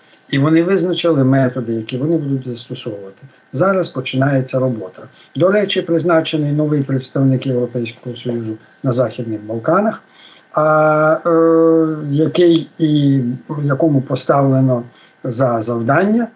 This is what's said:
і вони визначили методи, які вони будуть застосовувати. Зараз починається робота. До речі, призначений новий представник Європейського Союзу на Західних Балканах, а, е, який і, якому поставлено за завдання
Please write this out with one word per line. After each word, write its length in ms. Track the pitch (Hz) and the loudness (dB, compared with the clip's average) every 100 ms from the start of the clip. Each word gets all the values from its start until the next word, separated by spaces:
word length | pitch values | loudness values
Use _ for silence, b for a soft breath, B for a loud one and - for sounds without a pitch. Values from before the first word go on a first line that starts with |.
| b b _ | b b _
і 100 | 139 | 0
вони 240 | 147 160 | 2 2
визначили 600 | 170 196 180 170 170 147 | 4 0 0 0 0 2
методи, 500 | 131 135 127 127 113 | 4 4 2 -2 -4
які 240 | 113 110 123 | -6 -6 -4
вони 200 | 147 165 | -2 -2
будуть 300 | 143 135 127 | -2 -4 -6
застосовувати. 800 | 120 - 127 - 101 98 - 139 b b | -10 -10 -12 -10 -12 -14 -20 -20 b b
Зараз 360 | 131 190 190 170 | -2 0 0 -2
починається 720 | - 135 131 139 135 131 131 | -6 -6 -2 0 0 0 -2
робота. 420 | 127 110 92 - - b b 135 | -2 -4 -10 -16 -20 b b 0
До 160 | 180 | 2
речі, 300 | 208 196 185 | 2 0 -2
призначений 680 | 180 165 156 165 160 156 147 | 0 0 2 0 0 -2 -2
новий 320 | 147 151 147 | 0 0 0
представник 640 | 139 131 - 139 135 131 135 | 0 -4 -4 0 2 2 0
Європейського 680 | 123 123 127 113 - 123 117 | -2 -2 -4 -8 -10 -14 -10
Союзу 380 | 123 117 110 110 b b | -6 -6 -6 -10 b b
на 80 | 135 | -2
Західних 500 | 123 120 - 113 107 | 0 -2 -2 -8 -8
Балканах, 600 | 104 113 117 180 220 208 _ B B B B | -8 -6 0 0 0 -4 _ B B B B
а, 680 | - 156 156 156 151 156 160 175 | -2 2 4 4 4 2 0 2
е, 720 | 165 165 165 165 165 156 156 151 | 2 4 4 4 4 2 -2 -2
який 600 | 139 160 - 175 165 - - | 0 0 4 4 4 0 -2
і, 440 | 156 151 143 135 120 131 - 147 | 0 2 2 2 0 -6 -8 -6
якому 380 | 143 139 165 139 | -2 0 2 0
поставлено 840 | - 135 - 143 139 131 131 123 120 b b _ | -2 -6 0 2 2 2 2 0 -4 b b _
за 380 | 127 117 131 117 | -8 -2 0 0
завдання 680 | 110 117 113 147 196 226 226 | -2 -4 0 0 2 0 -2